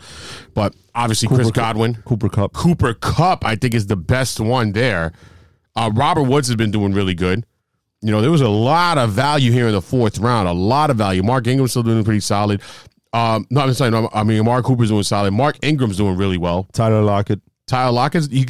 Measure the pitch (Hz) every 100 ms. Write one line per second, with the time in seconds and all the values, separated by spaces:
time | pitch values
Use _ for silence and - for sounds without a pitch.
0 | - - - - - - 101 - _ 117
1 | 120 110 110 131 117 110 113 110 113 113
2 | - 117 98 - 101 - 170 175 131 113
3 | - - 175 180 - 110 127 117 101 104
4 | 80 127 131 - 110 127 110 101 127 95
5 | 82 - - - _ _ _ - 113 107
6 | 143 170 135 127 127 117 113 104 101 98
7 | 95 90 90 95 117 _ _ _ _ _
8 | 107 107 113 165 127 104 117 160 175 160
9 | 117 98 139 147 127 123 120 104 - 131
10 | 113 - 110 120 92 87 95 131 151 120
11 | 104 95 95 131 117 131 127 127 117 113
12 | 104 104 - 101 104 101 - - - _
13 | _ 117 117 110 - 135 135 120 131 113
14 | 113 107 107 107 110 123 120 127 113 107
15 | 98 104 101 98 143 - 135 156 123 92
16 | 101 92 98 92 87 87 95 - 113 110
17 | 104 101 101 104 - _ - 127 127 120
18 | 135 175 147 127 127